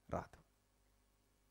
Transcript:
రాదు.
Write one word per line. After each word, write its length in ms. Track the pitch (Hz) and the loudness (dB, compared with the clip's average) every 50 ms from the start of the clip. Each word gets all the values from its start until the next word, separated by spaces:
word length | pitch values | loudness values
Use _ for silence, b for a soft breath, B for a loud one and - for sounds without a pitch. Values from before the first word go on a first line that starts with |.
| - - | -2 2
రాదు. 280 | - - 92 - - - - - - - - - - - - - - - - - - - - - - - - - | 2 2 2 0 -10 -18 -20 -20 -20 -20 -20 -20 -20 -20 -20 -20 -20 -20 -20 -20 -20 -20 -20 -20 -20 -20 -20 -20